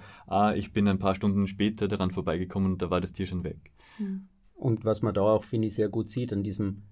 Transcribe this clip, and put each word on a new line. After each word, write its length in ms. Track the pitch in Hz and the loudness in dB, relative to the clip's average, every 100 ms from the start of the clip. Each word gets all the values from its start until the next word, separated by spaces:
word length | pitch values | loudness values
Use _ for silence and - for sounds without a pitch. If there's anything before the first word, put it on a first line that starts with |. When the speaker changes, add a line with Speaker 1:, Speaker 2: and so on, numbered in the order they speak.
| - - - | -8 -18 -2
Speaker 1:
„Ah, 260 | 92 104 101 | 2 2 2
ich 180 | 104 | -2
bin 140 | - 104 | 2 2
ein 120 | 95 | 2
paar 160 | 95 95 | 2 2
Stunden 320 | 104 101 98 | 2 2 0
später 400 | 98 104 110 101 | 2 0 2 0
daran 240 | 98 92 | 0 0
vorbeigekommen 600 | 90 90 82 92 98 95 | -2 -2 -2 -2 0 0
und 80 | 92 | 0
da 80 | 87 | 0
war 100 | 90 | 0
das 120 | 90 | -2
Tier 120 | - 92 | -4 -6
schon 160 | 92 | -4
weg.“ 280 | 87 - - _ - - | -6 -8 -16 _ -20 -10
Speaker 2:
Mhm. 320 | 202 190 - _ _ | -6 -6 -10 _ _
Speaker 3:
Und 320 | - 139 113 110 | -6 -2 0 0
was 160 | 107 | 0
man 120 | 110 101 | 0 2
da 60 | |
auch, 220 | 101 107 | 4 4
finde 240 | - 117 110 | 2 -2 0
ich, 60 | 107 | 0
sehr 140 | 107 | 0
gut 200 | 110 107 | 0 -4
sieht 220 | - 123 | -4 -2
an 120 | 101 | -2
diesem 400 | 101 95 101 101 - | -2 -2 -4 -4 -12